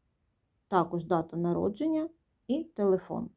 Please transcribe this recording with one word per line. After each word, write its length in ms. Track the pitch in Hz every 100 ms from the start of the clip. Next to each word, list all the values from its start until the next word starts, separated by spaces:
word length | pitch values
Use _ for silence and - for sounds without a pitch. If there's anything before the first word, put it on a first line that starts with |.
| _ _ _ _ _ _ _
також 360 | 190 170 175
дата 320 | 165 175 165 165
народження 720 | 175 170 180 208 311 311 320 - _ _ -
і 180 | 277
телефон. 680 | 330 - 202 185 - 170 -